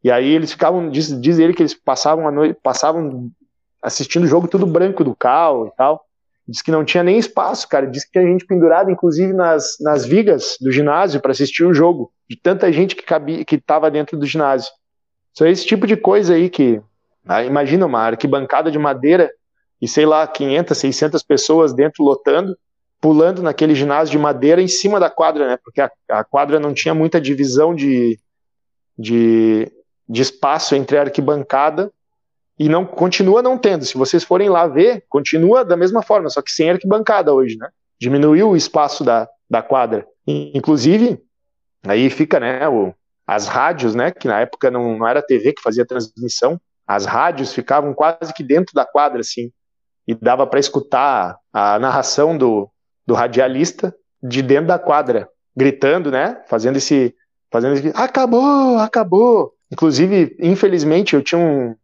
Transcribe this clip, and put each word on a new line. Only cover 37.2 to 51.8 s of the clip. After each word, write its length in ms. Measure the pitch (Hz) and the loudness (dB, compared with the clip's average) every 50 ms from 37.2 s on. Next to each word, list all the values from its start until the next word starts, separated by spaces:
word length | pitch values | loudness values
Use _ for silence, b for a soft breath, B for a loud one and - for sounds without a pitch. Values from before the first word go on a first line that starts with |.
| 175 147 143 | 2 2 2
hoje, 240 | 135 131 117 110 | 2 2 0 -4
né? 120 | 110 117 147 _ _ _ _ _ _ | -10 -14 -18 _ _ _ _ _ _
Diminuiu 500 | 120 123 139 143 147 151 151 170 214 220 | -4 -2 0 2 4 4 4 4 4 4
o 60 | 190 | 2
espaço 480 | 160 - - - 156 147 139 - - 151 | 2 0 0 0 0 0 0 -4 -4 0
da, 240 | 127 117 113 113 - _ _ _ _ | 0 0 0 -2 -6 _ _ _ _
da 140 | 120 113 - | -4 -4 -2
quadra. 420 | - 143 131 123 113 113 101 - _ _ _ _ | 0 0 0 0 0 -4 -6 -8 _ _ _ _
In-, 240 | - 147 147 147 147 147 | -6 -6 -6 -8 -6 -8
inclusive, 720 | 139 135 - 156 139 113 143 185 220 240 247 180 - _ _ _ _ _ _ _ _ _ _ _ _ _ | -4 0 0 0 2 4 2 2 4 2 0 -2 -6 _ _ _ _ _ _ _ _ _ _ _ _ _
aí 200 | 95 101 113 127 135 | -2 0 2 2 0
fica, 300 | 131 - 156 151 - 147 | 0 -2 0 0 0 0
né, 280 | 120 120 127 127 147 | 0 -2 -4 -2 -2
o, 260 | 156 131 110 98 92 - _ _ _ _ _ _ | -2 0 0 -2 -2 -6 _ _ _ _ _ _
as 220 | - 101 104 101 | -4 -4 -4 -4
rádios, 480 | 101 - 127 135 160 175 147 123 113 107 | -4 -2 -2 -2 -2 -2 -2 -2 -2 -2
né, 160 | 120 127 170 | 0 -2 -4
que 160 | 180 - - | -4 -6 -4
na 140 | 135 104 104 | -4 -2 -2
época 280 | 120 - - _ - 131 | -2 -4 -4 _ -2 -2
não, 300 | 123 123 120 117 113 110 | 0 -2 -4 -4 -4 -2
não 80 | 113 | -2
era 140 | 113 127 147 | 0 0 -2
a 20 | 143 | -2
T 160 | - 131 113 | -2 -4 0
V 140 | 104 139 147 | 0 -2 -4
que 80 | - | -2
fazia 240 | - 120 110 120 120 | -6 -4 -2 -2 -4
transmissão, 760 | - 127 127 113 110 _ 113 120 120 - - 120 135 170 175 _ _ _ _ _ | -2 -4 -8 -8 -10 _ -12 -10 -10 -4 -2 -2 -2 -2 -4 _ _ _ _ _
as 200 | - 101 101 98 | -4 -4 -4 -4
rádios 480 | 90 - 120 147 175 170 131 135 - - | -2 -2 -2 -2 -2 -2 -4 -8 -8 -8
ficavam 420 | 127 123 - 135 147 147 147 135 | -10 -4 0 0 0 0 -2 -2
quase 360 | - 151 160 165 165 165 156 | 0 -2 -2 -2 -4 -10 -12
que 120 | 151 - 147 | -12 -12 -2
dentro 320 | 127 143 170 185 - _ | 0 0 0 0 0 _
da 100 | 143 123 | -4 -4
quadra, 360 | - - 143 147 143 127 120 | 0 0 0 0 0 -2 -4
assim, 300 | 113 - - 123 120 120 _ _ _ _ _ _ _ _ _ _ _ | -8 -8 -8 -10 -10 -12 _ _ _ _ _ _ _ _ _ _ _
e 60 | - 113 | -8 -8
dava 320 | 113 110 120 123 127 131 | -2 0 0 2 2 0
pra 140 | - - 139 | 0 0 -2
escutar 800 | 139 - - 143 139 - - 123 139 143 131 107 92 87 87 _ _ _ | -2 0 -4 -6 -4 -2 -2 0 0 0 0 -2 -4 -4 -8 _ _ _
a 280 | - 107 101 104 104 | -4 -2 0 0 0
narração 580 | 107 | 0